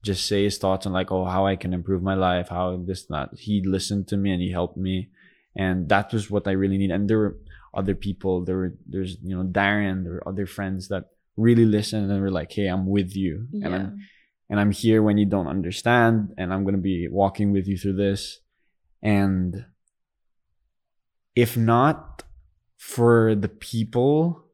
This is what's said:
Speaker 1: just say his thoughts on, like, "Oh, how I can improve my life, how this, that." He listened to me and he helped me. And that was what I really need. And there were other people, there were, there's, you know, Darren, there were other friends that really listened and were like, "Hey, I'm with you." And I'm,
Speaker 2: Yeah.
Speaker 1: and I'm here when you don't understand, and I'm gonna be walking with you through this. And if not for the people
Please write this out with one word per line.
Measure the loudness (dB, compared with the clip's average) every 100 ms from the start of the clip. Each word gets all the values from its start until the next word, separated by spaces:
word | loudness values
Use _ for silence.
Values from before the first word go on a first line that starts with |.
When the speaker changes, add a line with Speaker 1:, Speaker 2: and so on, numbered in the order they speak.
Speaker 1:
just | -2 -4 0
say | 2
his | 2 0
thoughts | -2 0 -2
on, |
like, | -2 0
"Oh, | -2 0
how | 0 2
I | 0
can | -2
improve | -4 -2 -2
my | 0 0
life, | 2 0 -2
how | -4 -4 -4
this, | -6 -8 -6
that." | -8 -8 -10
He | -2 -2
listened | 0 -2 0 -4 -2
to | -2
me | 0
and | 0
he | -2
helped | -2 -4 -2
me. | -4 -4 -6 _ _ _ _ -4
And | -2 0 2
that | 2 2
was | -4 -2
what | -4 0
I |
really | 0 0 0
need. | 0
And | 0 0
there | 2
were | 0 -4 -16 -20 -12
other | -6 -4 -4
people, | -4 -6 -2 -2 -2
there | -2
were, | -4 -6 -10
there's, | -8 -8 -8
you | -8 -6
know, |
Darren, | -2 0 2 2 -2 -4
there | -6
were | -8 -8
other | -6 -8
friends | -6 -6 -6 -6
that | -8 -8 _ _ 0
really | 4 6 6
listened | 4 0 -4 -2
and | 0
were | 0
like, | -2 -4
"Hey, | -4 -2
I'm | -2 0
with | 0 0 -2
you." | -4 -4 -8
And | -8 -6 -4
I'm, |
Speaker 2:
Yeah. | -6 -10 -18 _ _ _ _
Speaker 1:
and | 0
I'm | 2
here | 2 4 4
when | 6 4
you | 2
don't | 2 -2
understand, | -4 -4 -4 2 4 4 4 0 -6
and | -4
I'm | -2 0
gonna | 0 0
be | -2 -2
walking | 2 2 2 0
with | 2 0
you | -2
through | -2 0
this. | 0 0 -6 -14 _ _ _ _ _ _
And | 0 2 2 0 -2 -4 -12 _ _ _ _ _ _ _ _ _ _ _ _ _ _ _ _ 0
if | 2 2
not | 4 4 4 0 -8 -20 -20 -20 _ _ _ _
for | -12 2 6 6 6 2
the | 0
people | -8 -8 -4 -2 2 4 4 2 -2 _